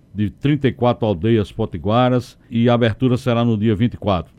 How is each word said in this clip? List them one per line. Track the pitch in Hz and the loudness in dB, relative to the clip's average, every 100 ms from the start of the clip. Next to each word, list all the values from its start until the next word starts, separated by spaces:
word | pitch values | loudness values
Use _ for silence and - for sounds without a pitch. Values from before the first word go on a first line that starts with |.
| _ | _
de | 98 101 | -4 -4
trinta | - 139 151 131 | -2 -2 0 0
e | |
quatro | - 120 117 110 | 0 0 0 -2
aldeias | 87 110 113 98 | 0 2 0 0
potiguaras | - 110 87 98 117 127 123 - - - | -6 -8 -6 -2 2 2 0 -4 -20 -6
e | 117 120 | 0 2
a | |
abertura | 117 120 101 127 123 | 2 0 0 0 0
será | 127 117 | 0 0
no | 120 107 | 0 0
dia | 113 | 0
vinte | 101 120 | 0 0
e | - | -2
quatro. | 101 90 - | -2 -2 -4